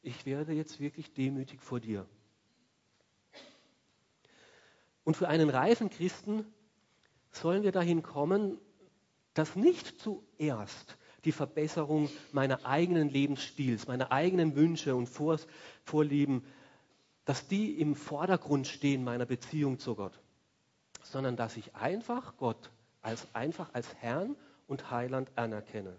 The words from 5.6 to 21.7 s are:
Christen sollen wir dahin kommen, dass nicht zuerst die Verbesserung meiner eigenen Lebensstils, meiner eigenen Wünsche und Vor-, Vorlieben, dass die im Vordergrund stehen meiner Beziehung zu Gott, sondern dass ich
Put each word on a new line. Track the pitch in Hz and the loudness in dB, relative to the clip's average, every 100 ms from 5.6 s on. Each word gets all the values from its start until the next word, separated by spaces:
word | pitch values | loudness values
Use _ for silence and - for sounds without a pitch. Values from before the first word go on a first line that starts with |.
| 151 233 214 | 4 4 2
Christen | - 180 - 208 214 214 - _ _ _ _ _ _ _ | 0 -2 -2 -4 -4 -6 -14 _ _ _ _ _ _ _
sollen | - 165 190 | -4 0 2
wir | 208 | 2
dahin | 180 175 165 | 2 2 2
kommen, | - 143 151 196 208 - - _ - _ _ _ _ | 0 -2 2 2 2 -4 -14 _ -20 _ _ _ _
dass | - 156 | 0 0
nicht | 190 277 349 - - | 6 4 4 -4 -10
zuerst | 220 196 - _ 151 113 98 - - - - - | -8 -8 -10 _ -2 -2 -6 -12 -18 -20 -20 -4
die | 160 | -2
Verbesserung | - 139 - 156 165 147 156 147 - - | 0 -2 -2 -2 -2 0 2 2 -2 -4
meiner | 139 135 131 123 | 2 2 2 2
eigenen | 139 180 170 147 | 2 4 4 4
Lebensstils, | 139 143 135 - - 135 110 - | 4 2 0 -4 -2 0 0 -2
meiner | 127 131 | -2 0
eigenen | 131 175 185 160 139 | 2 4 4 2 6
Wünsche | 165 165 147 127 | 4 4 0 0
und | 120 | -2
Vor-, | - 151 160 - - - - | -2 0 0 -4 -20 -20 -20
Vorlieben, | - 151 151 143 143 131 - - - _ _ _ _ _ | -2 2 4 4 4 2 -2 -20 -20 _ _ _ _ _
dass | - 131 - | -4 -4 0
die | 196 214 160 | 0 0 0
im | 151 | 0
Vordergrund | 143 - 147 180 180 - 143 131 | 0 -4 -4 2 2 2 0 0
stehen | - 143 135 | -2 0 0
meiner | 123 120 123 | 0 -2 -2
Beziehung | 123 - 156 143 127 | -4 -4 -2 0 -2
zu | - | -4
Gott, | 107 98 - _ _ _ _ _ _ _ - | -6 -6 -10 _ _ _ _ _ _ _ -20
sondern | - 135 131 120 | -10 -4 -2 -2
dass | 113 113 | -4 -6
ich | - | -14